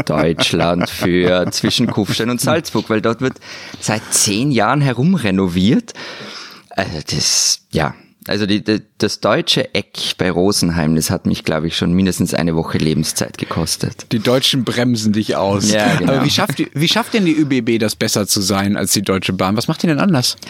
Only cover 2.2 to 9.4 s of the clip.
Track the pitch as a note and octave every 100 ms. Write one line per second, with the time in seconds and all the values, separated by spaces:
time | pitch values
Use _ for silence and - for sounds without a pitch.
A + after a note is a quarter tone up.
2.2 | A#2 B2 - E3 - A2+ - A2 A2+ A#2
3.2 | - - - - - - - A2 - -
4.2 | G#2+ G2+ C#3+ A#2 G#2+ D3 C#3 A#2 D#3+ F#3
5.2 | G#2+ F#2+ F#2+ F2+ G2 G#3 - - - -
6.2 | - - - - - - F#2+ D#2+ - D2+
7.2 | - - - - - D#2 D2+ - - _
8.2 | - G2+ G2+ G#2 - G#2 - - G#2+ -
9.2 | G#2 C#3